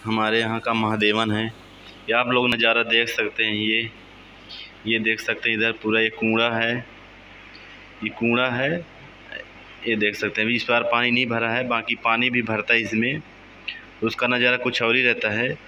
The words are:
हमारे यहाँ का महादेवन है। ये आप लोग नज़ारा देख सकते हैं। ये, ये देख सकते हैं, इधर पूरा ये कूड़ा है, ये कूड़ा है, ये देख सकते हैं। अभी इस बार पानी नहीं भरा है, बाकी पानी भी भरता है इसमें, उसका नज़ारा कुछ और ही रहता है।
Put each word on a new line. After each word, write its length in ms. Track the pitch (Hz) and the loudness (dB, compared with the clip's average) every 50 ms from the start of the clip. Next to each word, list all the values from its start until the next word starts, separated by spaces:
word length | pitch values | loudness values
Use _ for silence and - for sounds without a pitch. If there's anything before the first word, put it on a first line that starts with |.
| - | -2
हमारे 360 | 107 110 110 110 107 110 113 | 0 0 2 2 4 2 2
यहाँ 200 | 113 113 113 113 | 2 0 -2 -4
का 140 | - 117 117 | -2 0 0
महादेवन 580 | 113 110 107 110 107 107 104 104 110 113 110 | 0 2 0 0 2 2 2 4 2 2 0
है। 140 | 104 107 110 | 0 -2 -2
ये 680 | 117 120 - - - - - - - - - - - 113 | -4 -8 -12 -20 -20 -20 -20 -20 -20 -20 -18 -4 0 0
आप 140 | 120 123 120 | 0 2 2
लोग 200 | 123 123 123 123 | 2 2 2 2
नज़ारा 360 | 120 113 113 113 113 117 117 | 0 2 2 2 4 2 2
देख 260 | 113 117 113 117 113 | 2 2 2 2 0
सकते 340 | - - 113 104 - - 113 | -2 -2 -4 -4 -2 -2 -2
हैं। 100 | 110 107 | -2 0
ये, 360 | 104 107 107 110 113 117 113 113 - - - - - - - - - - - - - - - - - - | -2 0 0 0 0 -2 -4 -10 -16 -20 -20 -20 -20 -20 -20 -20 -20 -20 -18 -16 -16 -16 -18 -20 -12 -4
ये 140 | 110 117 113 | -2 -2 0
देख 200 | 107 110 113 110 | 2 0 0 0
सकते 300 | - - 113 - - 117 | -2 -4 -4 -2 -2 -2
हैं, 80 | 113 107 | 0 0
इधर 140 | 110 113 113 | 0 -2 -2
पूरा 280 | 113 - 107 110 110 | -2 -2 0 2 2
ये 80 | 113 110 | 2 2
कूड़ा 380 | 110 - 110 110 110 113 117 120 | 0 0 0 0 2 2 2 2
है, 240 | 117 113 113 117 120 123 120 - - - - - - - - - - - - - - - - - - - - - - - - | 2 0 -2 -2 -2 -4 -6 -10 -20 -20 -20 -20 -20 -20 -20 -20 -20 -20 -20 -20 -20 -20 -20 -20 -20 -20 -20 -20 -14 -8 -8
ये 60 | - | -8
कूड़ा 380 | - - 113 117 117 120 127 131 | -6 -2 0 0 2 2 2 0
है, 220 | 120 120 131 143 165 175 165 - - - - - - - - - - - - - - - - - - - - 117 | 0 0 0 -2 -2 -4 -6 -10 -18 -20 -20 -20 -20 -20 -20 -18 -16 -16 -16 -18 -20 -20 -20 -20 -20 -8 -2 -2
ये 80 | 113 | 0
देख 200 | 107 107 104 104 | 2 2 0 0
सकते 260 | - - 104 101 110 | 0 -4 -4 -2 -2
हैं। 60 | 107 113 | -2 0
अभी 80 | 120 | 0
इस 100 | 117 - - | -2 0 2
बार 140 | 120 120 117 | 2 2 2
पानी 280 | 117 117 117 120 120 | 2 2 2 2 2
नहीं 140 | 120 123 127 | 2 0 0
भरा 240 | 117 117 117 117 113 | 0 0 0 0 0
है, 160 | 113 123 127 123 | 0 -2 0 0
बाकी 280 | 120 113 110 - 117 113 | -2 -2 -2 -4 -6 -2
पानी 320 | - 117 117 117 123 127 | 0 0 2 2 2 0
भी 120 | 120 123 117 | 0 0 0
भरता 300 | 110 110 107 104 - 120 | 0 -2 -2 0 2 2
है 80 | 117 | 2
इसमें, 400 | 113 101 110 110 113 127 139 156 - - - - - - - - - - - - - - - - - | 2 0 0 0 0 0 -2 -6 -10 -14 -20 -20 -20 -20 -20 -14 -12 -12 -12 -12 -16 -20 -10 -4 -4
उसका 240 | 117 110 - 123 120 | -4 -2 -2 0 0
नज़ारा 300 | 123 123 120 123 123 123 | 2 2 4 2 2 2
कुछ 220 | 120 123 117 - | 0 -2 0 0
और 140 | 120 113 117 | 2 2 2
ही 60 | 127 127 | 4 4
रहता 260 | 123 117 120 120 110 | 2 2 2 0 -2
है। 180 | 104 110 120 127 151 151 - | 0 0 -2 -2 -4 -6 -10